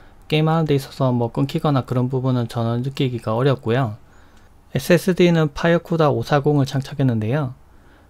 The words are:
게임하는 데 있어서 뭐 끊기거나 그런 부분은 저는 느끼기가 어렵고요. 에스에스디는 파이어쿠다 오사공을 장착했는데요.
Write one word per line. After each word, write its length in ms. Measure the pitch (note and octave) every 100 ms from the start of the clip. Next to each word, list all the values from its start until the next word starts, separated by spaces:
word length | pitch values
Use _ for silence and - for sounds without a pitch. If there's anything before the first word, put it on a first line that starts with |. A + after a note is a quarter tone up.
| - - -
게임하는 380 | D3+ D#3 E3 D#3
데 100 | C#3
있어서 360 | C3+ - C3
뭐 200 | B2 A#2+
끊기거나 500 | C#3+ C#3 E3 D#3+ C#3 -
그런 240 | B2 B2
부분은 400 | C3 C3 B2+ A#2
저는 320 | A#2+ A#2 A#2+
느끼기가 540 | C3+ C3+ C3+ A#2+ A2 A2+
어렵고요. 600 | C#3 B2+ A2+ A#2+ B2 G#2+ - - - - - - - C3+
에스에스디는 800 | - E3+ - F3 F3 E3+ D3+
파이어쿠다 580 | - E3+ E3+ - E3 D3+
오사공을 540 | A#2 A#2 D3 D3 D3 C3+
장착했는데요. 880 | C3+ C3 C#3+ C3+ A2+ G#2+ C#3+ B2+ - - - - - -